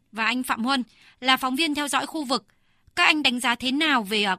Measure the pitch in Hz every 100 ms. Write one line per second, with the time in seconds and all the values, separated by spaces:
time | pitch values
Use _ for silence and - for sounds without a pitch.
0 | _ 208 220 247 254 247 233 269 233 _
1 | - - 254 262 262 262 330 294 285 269
2 | 277 320 262 254 - _ _ _ _ -
3 | 359 311 269 247 240 240 262 269 320 262
4 | 190 214 208